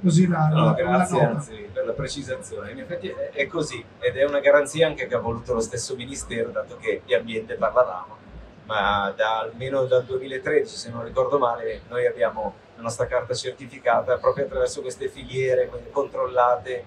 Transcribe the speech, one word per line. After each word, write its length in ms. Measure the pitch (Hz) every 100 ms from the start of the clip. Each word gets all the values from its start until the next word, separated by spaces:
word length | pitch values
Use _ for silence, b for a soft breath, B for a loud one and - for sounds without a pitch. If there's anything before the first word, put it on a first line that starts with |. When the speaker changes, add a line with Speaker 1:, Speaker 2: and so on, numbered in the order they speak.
Speaker 1:
così 280 | 185 160 180
la, 180 | 165 156
Speaker 2:
No, 180 | 156 160
Speaker 1:
la, 60 |
Speaker 2:
grazie, 420 | - 175 185 - -
Speaker 1:
la 60 |
nota. 140 | - -
Speaker 2:
anzi, 280 | - - -
per 120 | -
la 80 | 113
precisazione. 760 | - 107 - - - - 107 101
In 80 | 131
effetti 300 | - 175 185
è, 220 | - -
è 140 | - 139
così, 360 | 165 151 - - -
ed 160 | 123
è 100 | 127
una 140 | 143 143
garanzia 480 | 143 143 143 156 160
anche 220 | - 120
che 60 | 120
ha 20 |
voluto 340 | 117 117 123
lo 80 | 120
stesso 360 | 113 123 - 110
Ministero, 540 | 120 - - 117 -
dato 260 | 110 104 120
che 260 | 113 98
di 100 | -
ambiente 400 | 98 113 110 110
parlavamo. 600 | 95 110 123 117 90 95 - - - - - -
Ma 460 | 107 98 101 98 98
da, 240 | 110 110
almeno 460 | 113 117 131 139 127
dal 180 | 127
duemilatredici, 720 | 127 131 135 131 147 151 - -
se 140 | 117
non 120 | 117
ricordo 360 | 113 131 127 143
male, 420 | 123 117 113 104 -
noi 180 | 123 120
abbiamo 480 | - 113 110 104 - - -
la 60 |
nostra 260 | 113 113 120
carta 260 | 127 123
certificata 840 | 120 127 - 127 131 123 117 123 120
proprio 260 | 170 151
attraverso 380 | 131 131 127 147
queste 260 | 127 - -
filiere, 580 | - 120 127 131 127 123
quindi 220 | 120 -
controllate 920 | 143 135 131 127 123 123 120 127 123